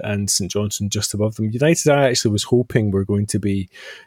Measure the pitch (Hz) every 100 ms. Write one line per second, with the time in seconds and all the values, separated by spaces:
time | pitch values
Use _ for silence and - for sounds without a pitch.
0 | 107 104 101 - 90 104 104 - 101 101
1 | - 101 107 107 110 120 151 165 151 143
2 | 135 127 117 104 - 123 123 123 107 98
3 | 98 101 104 101 101 98 92 - - -